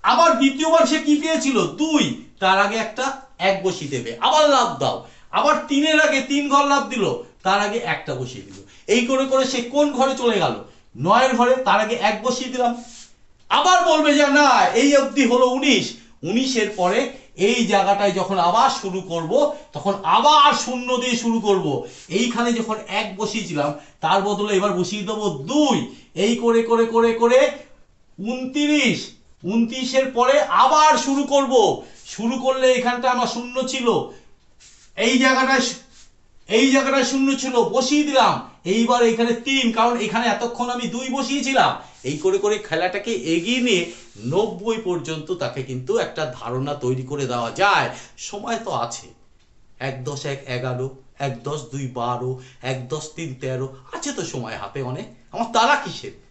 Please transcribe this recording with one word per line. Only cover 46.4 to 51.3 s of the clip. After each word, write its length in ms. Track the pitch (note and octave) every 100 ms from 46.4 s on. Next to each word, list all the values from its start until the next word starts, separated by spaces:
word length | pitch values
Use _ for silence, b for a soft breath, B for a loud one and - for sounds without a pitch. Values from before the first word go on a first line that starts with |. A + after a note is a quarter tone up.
ধারণা 340 | A2+ B2+ C#3+
তৈরি 280 | C#3+ B2 C3
করে 240 | B2+ D3 B2+
দেওয়া 240 | B2 A#2
যায়। 400 | - G3+ F3 B2 B B -
সময় 420 | - G3+ A#3+ A3+
তো 60 | G3+
আছে, 360 | C3 A#2 - - - _ _ _ _ _ -
এক 260 | C3+ B2+
দশ 220 | B2+ C3+ D3
এক 180 | C#3 -
এগারো, 480 | B2 B2+ B2+ C3 - - _
এক 240 | C#3